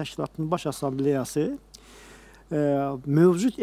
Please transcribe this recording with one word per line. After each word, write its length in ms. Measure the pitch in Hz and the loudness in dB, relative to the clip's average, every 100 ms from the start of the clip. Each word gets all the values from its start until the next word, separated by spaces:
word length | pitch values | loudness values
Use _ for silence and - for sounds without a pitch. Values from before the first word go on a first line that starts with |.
Təşkilatının 500 | 147 - 143 - 156 | -8 -8 -8 -6 -4
Baş 160 | 175 151 | -2 -4
Assambleyası, 720 | - 139 135 139 135 - 147 226 285 - - - - - - - - - | -4 -4 0 0 0 -2 -2 -2 -6 -12 -20 -20 -20 -20 -20 -20 -20 -6
e, 80 | 151 143 139 139 135 143 | 0 2 0 -2 -4 0
mövcud 500 | 151 180 175 240 - | 6 6 6 0 0